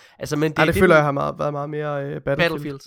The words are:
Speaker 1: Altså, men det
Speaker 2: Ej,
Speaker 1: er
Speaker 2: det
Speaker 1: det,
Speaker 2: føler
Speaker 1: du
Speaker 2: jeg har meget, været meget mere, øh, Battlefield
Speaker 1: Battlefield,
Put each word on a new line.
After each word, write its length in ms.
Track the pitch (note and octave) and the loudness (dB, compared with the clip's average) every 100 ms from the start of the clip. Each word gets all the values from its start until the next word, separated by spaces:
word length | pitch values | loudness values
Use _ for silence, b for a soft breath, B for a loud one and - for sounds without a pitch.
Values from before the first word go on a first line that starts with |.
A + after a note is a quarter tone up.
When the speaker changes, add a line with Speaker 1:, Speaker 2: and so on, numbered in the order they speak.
| b b | b b
Speaker 1:
Altså, 160 | B2 D3 | -4 0
men 160 | D#3 | 0
det 60 | D3+ | 2
Speaker 2:
Ej, 20 | |
Speaker 1:
er 40 | D#3+ | 2
Speaker 2:
det 80 | E3 | 4
Speaker 1:
det, 60 | |
Speaker 2:
føler 120 | - D#3 | 4 4
Speaker 1:
du 20 | |
Speaker 2:
jeg 60 | D3 | 4
har 60 | |
meget, 280 | C#3+ D3 - | 0 -4 -4
været 140 | D3 | -4
meget 160 | C#3+ D3 | -4 -6
mere, 340 | D3+ D3+ C#3+ C#3 | -6 -6 -6 -6
øh, 160 | D3+ | -6
Battlefield 160 | C#3+ C#3+ | -2 0
Speaker 1:
Battlefield, 420 | E3+ D3+ D3 C#3 | 0 -2 -8 -10